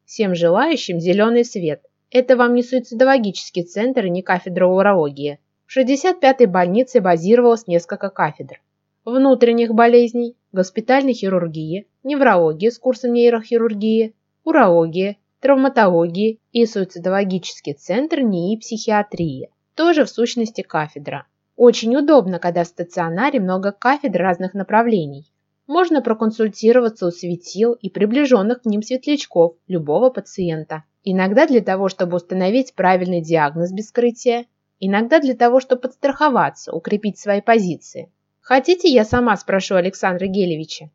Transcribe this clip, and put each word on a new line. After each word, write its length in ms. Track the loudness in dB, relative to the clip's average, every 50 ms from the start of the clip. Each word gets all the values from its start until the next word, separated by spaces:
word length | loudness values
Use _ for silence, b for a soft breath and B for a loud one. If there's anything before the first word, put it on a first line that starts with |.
| _
Всем 280 | -12 -6 -4 -2 -2 -2
желающим 680 | 0 2 2 2 2 2 0 -2 -4 -4 -6 -6 -4
зелёный 460 | 0 0 2 2 2 2 2 2 0
свет. 360 | 0 -4 -6 -6 -6 -6 -8 _ _ _ _ _ _
Это 240 | 0 0 2 4 4
вам 200 | 2 2 2 2
не 80 | 0 0
суицидологический 1000 | 0 -2 -4 -4 -4 -2 0 2 4 4 2 0 -2 -6 -8 -12 -10 -8 -8 -8
центр 420 | -8 -6 -4 -4 -2 -2 -2 -2
и 40 | -2
не 120 | -4 -4
кафедра 460 | -2 -2 -4 -4 -4 -4 -2 0 2
урологии. 720 | 2 2 2 2 2 2 2 0 -2 -4 -6 -8 -8 -8 -10 _ _ _ _ _
В 60 | -6
шестьдесят 480 | -2 0 0 0 0 0 0 -2 0 2
пятой 280 | 2 2 4 4 4
больнице 520 | 4 4 2 0 2 2 0 0 2 0 0
базировалось 680 | 2 2 0 2 2 2 2 4 4 4 2 0 -2
несколько 420 | -2 -2 -2 -2 -4 -10 -8 -10 -8
кафедр. 520 | -4 -4 -4 -4 -4 -8 -16 -18 -20 -20 _ _ _ _ _ _ _ _ -8
Внутренних 680 | -4 0 2 4 4 4 4 4 4 4 2 0 0 2
болезней, 600 | 4 4 6 6 6 4 4 0 -4 -6 -6 -8 _ _ _
госпитальной 600 | -4 -4 -4 -4 -4 -6 -2 0 0 2 2 0 -2
хирургии, 760 | -2 -2 -2 -2 -2 -2 -4 -8 -8 -8 -8 -8 -10 -10 _ _ _ -8
неврологии 680 | -6 -2 2 2 4 4 4 2 0 0 0 -2 -2
с 80 | -2
курсом 360 | -2 -2 -2 -2 -2 -2 -2 0
нейрохирургии, 1000 | 2 4 2 2 0 -2 -2 -2 0 0 -2 -2 -2 -2 0 0 0 -2 -2 -6 _ _ _ _ _ -4
урологии, 760 | 0 2 4 4 4 4 4 2 0 -2 -4 -4 -4 -6 _ _ _ _ _
травматологии 1000 | 2 2 2 4 2 0 2 2 2 4 4 2 0 0 -2 -2 -2 -2 -4 -6 _ _
и 140 | -2 0 0
суицидологический 1080 | 0 0 -4 -6 -6 -8 -8 -6 -2 -2 -2 -2 -2 -4 -6 -6 -10 -16 -14 -12 -12 -12
центр 460 | _ -8 -6 -4 -4 -2 -2 -2 -2
нии 380 | -2 -2 -2 -2 -2 -4 -4
психиатрии. 920 | -6 -8 -10 -12 -8 -4 -2 -2 -2 -2 -4 -6 -6 -6 -6 -6 -8 -14 -16 _ _ _ _ _
Тоже 280 | 0 2 2 4 2 2
в 60 | 0
сущности 520 | 0 -4 -4 -2 -2 -4 -6 -6 -6 -10
кафедра. 640 | -10 -6 -6 -6 -6 -6 -10 -14 -12 -12 -12 -12 -14 _ _ _ _ _ _
Очень 400 | 4 4 4 4 4 0 -2 0
удобно, 440 | 0 2 4 4 4 4 2 -4 -4
когда 260 | -4 -2 -2 -2 -2
в 20 |
стационаре 720 | -4 _ -12 -12 -8 -6 -6 -4 -4 -2 -2 -2 -2 -2 -2
много 320 | -2 -2 -2 -2 -2 -4
кафедр 480 | -6 -2 -2 -2 0 0 -2 -4 -2 0
разных 340 | 0 0 -2 -2 -4 -8 -6
направлений. 760 | -8 -4 0 0 2 2 2 0 -2 -2 -4 -10 -16 -20 _ _ _ _ _ _ _ _
Можно 360 | -4 0 0 0 2 0 0
проконсультироваться 1040 | 0 -2 -2 -2 -2 -4 -2 -2 -4 -4 -4 0 2 2 4 4 2 0 -2 -4 -6
у 40 | -6
светил 600 | -6 -6 -8 -8 -8 -8 -10 -10 -4 -2 -2 -2 -2
и 160 | -4 -8 -8
приближённых 760 | -4 -2 -2 0 0 0 2 4 2 2 2 0 -4 -4 -4
к 20 |
ним 160 | -4 -4 -4
светлячков 720 | -4 -6 -6 -6 -4 -2 -4 -4 -4 -2 0 2 2 2 0 _ _
любого 420 | -8 -6 -6 -4 -2 0 2 2 0
пациента. 720 | 0 -2 -12 -12 -10 -8 -6 -6 -6 -6 -8 -10 -12 -14 -14 _ _ _ -8
Иногда 440 | -4 -2 -2 0 2 2 2 4
для 140 | 4 2 0
того, 280 | 0 0 -2 -2 -2 -4
чтобы 280 | -2 -4 -4 -4 -4
установить 580 | -6 -6 -6 -4 -2 -2 0 0 0 -2 -4 -4
правильный 460 | -2 2 2 2 2 0 -2 -4 -4
диагноз 500 | -2 0 0 0 0 0 -2 -4 -6 -6
без 140 | -6 -8 -12
вскрытия, 600 | -8 -4 -2 -2 -2 -2 -2 -2 -2 -2 -2 -4 _ _ _ _ _ _ -8
иногда 400 | -4 -2 0 0 0 2 2 2
для 140 | 2 0 0
того, 260 | 2 2 4 4 2
чтобы 220 | 2 0 -4 -4
подстраховаться, 880 | -4 -8 -8 _ -4 -4 -2 0 0 0 2 2 0 -2 -4 -8 -14 -12
укрепить 460 | -10 -10 -6 -4 -4 -4 -4 -6 -8
свои 240 | -8 -4 -4 -4 -2
позиции. 680 | 0 2 2 2 2 -2 -6 -8 _ -18 -18 -18 -18 -18 _ _ _ _ _ _
«Хотите, 480 | _ 0 0 2 2 2 0 2 2 2
я 160 | 4 4 2
сама 320 | 2 0 0 0 0 -2
спрошу 380 | -2 -2 -2 -2 -2 -2 0 0
Александра 500 | 0 0 -2 -4 -4 -4 -4 -4 -4 -6
Гелевича?» 640 | -4 -2 -2 -2 -2 -2 -4 -8 -10 -14 -16 -18 -20 _